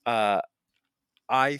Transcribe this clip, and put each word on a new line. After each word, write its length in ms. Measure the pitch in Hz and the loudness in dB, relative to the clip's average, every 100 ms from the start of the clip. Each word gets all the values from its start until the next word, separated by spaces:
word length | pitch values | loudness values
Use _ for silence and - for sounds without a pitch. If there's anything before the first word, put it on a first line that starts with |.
| 123 | -4
Uh, 340 | 117 104 98 - _ _ _ _ _ _ _ - | 0 2 0 -4 _ _ _ _ _ _ _ -2
I 280 | 131 135 | 0 0